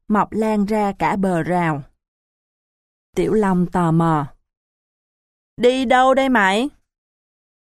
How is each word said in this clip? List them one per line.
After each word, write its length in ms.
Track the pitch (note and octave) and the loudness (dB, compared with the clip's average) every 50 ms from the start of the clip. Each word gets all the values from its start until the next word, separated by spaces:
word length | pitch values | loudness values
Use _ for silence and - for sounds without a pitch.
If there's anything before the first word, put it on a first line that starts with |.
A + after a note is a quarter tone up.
| _ - | _ -2
mọc 240 | G#3+ G3+ F3+ - | -2 -2 -2 -2
lan 320 | - G3+ A3 A3 G#3+ G#3 G3+ | -4 -4 -2 -2 0 -2 -2
ra 280 | G3 A3 G#3+ G#3 G3+ G3 - | -2 -2 -2 -2 -2 -4 -4
cả 180 | E3+ D3+ G3 | -4 -2 -2
bờ 260 | G3+ F#3+ F#3+ F3+ E3 | -2 -2 -2 -2 -2
rào. 400 | D#3 D#3 F3+ F3+ F3 D#3+ D#3 C#3+ D3 - _ _ _ _ _ _ _ _ _ _ _ _ _ _ _ _ _ _ _ _ _ _ _ _ _ | -2 -2 -2 -2 0 -2 -4 -4 -8 -14 _ _ _ _ _ _ _ _ _ _ _ _ _ _ _ _ _ _ _ _ _ _ _ _ _
Tiểu 160 | F#3+ F3 D#3 | -4 -2 0
Long 340 | F#3+ A3 G#3 F#3+ F#3 F3+ F3+ | 0 0 0 0 0 0 -2
tò 260 | E3+ - F#3 F3 E3 | -2 -2 -2 0 2
mò. 340 | D#3+ E3 E3 E3 D#3+ D3+ C#3+ - - _ _ _ _ _ _ _ _ _ _ _ _ _ _ _ _ _ _ _ _ _ _ _ _ | 2 2 2 0 0 -2 -4 -6 -12 _ _ _ _ _ _ _ _ _ _ _ _ _ _ _ _ _ _ _ _ _ _ _ _
"Đi 280 | - A3 B3 B3+ C4 C4 | 0 0 2 2 2 0
đâu 300 | A3+ C4 B3+ C4 C4 C4+ | 2 2 4 4 4 4
đây 140 | C4+ C4+ C4 | 2 2 2
mày?" 420 | B3+ A3+ G3 F#3 F#3+ G#3+ B3+ D4 - _ _ _ _ _ _ _ _ _ _ _ _ _ _ _ _ _ _ | 2 2 2 2 2 0 -2 -4 -8 _ _ _ _ _ _ _ _ _ _ _ _ _ _ _ _ _ _